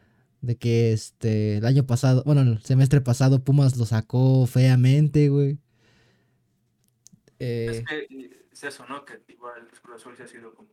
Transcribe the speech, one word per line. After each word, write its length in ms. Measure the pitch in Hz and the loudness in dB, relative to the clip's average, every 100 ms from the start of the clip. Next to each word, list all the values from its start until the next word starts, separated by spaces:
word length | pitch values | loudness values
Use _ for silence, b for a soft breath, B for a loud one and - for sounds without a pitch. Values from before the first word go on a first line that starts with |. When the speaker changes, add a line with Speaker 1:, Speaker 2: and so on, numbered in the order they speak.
| _ _ _ _ | _ _ _ _
Speaker 1:
de 160 | 120 117 | -8 -6
que, 340 | 117 117 117 | -2 0 2
este, 680 | 110 - _ 113 107 107 107 | 0 -6 _ -2 -2 -2 -2
el 80 | 113 | 0
año 200 | 139 131 | 0 0
pasado, 340 | 120 131 127 139 | 0 2 0 2
bueno, 160 | 143 | 2
el 200 | 127 107 | 2 0
semestre 360 | - 127 135 143 | -2 2 2 2
pasado 420 | 127 120 135 135 | 0 0 2 2
Pumas 340 | 131 143 135 127 | 2 2 2 0
lo 80 | 107 | -2
sacó 600 | 110 - 123 131 131 123 | -2 -2 0 2 2 0
feamente, 840 | 127 131 127 127 143 151 151 147 | 2 2 4 4 2 2 2 2
güey. 280 | 143 139 143 _ _ _ _ _ _ _ _ _ _ _ _ _ _ _ _ _ _ | 2 -2 -4 _ _ _ _ _ _ _ _ _ _ _ _ _ _ _ _ _ _
Eh, 280 | 123 117 117 | -8 -6 -6
Speaker 2:
Es 120 | 113 120 | -8 -10
que, 420 | 151 143 131 123 - _ | -12 -12 -18 -20 -20 _
es 120 | - | -18
eso, 220 | 143 135 123 | -16 -16 -16
¿no? 180 | 139 139 | -16 -16
Que 160 | 110 _ | -20 _
igual 240 | 120 120 120 117 | _ -20 -20 -20
el 80 | _ | _
Cruz 220 | - 113 | -20 -20
Azul 120 | 123 120 | -20 -20
sí 60 | |
ha 40 | 120 | -20
sido 260 | 117 113 | -20 -20
como 160 | 110 107 | -20 _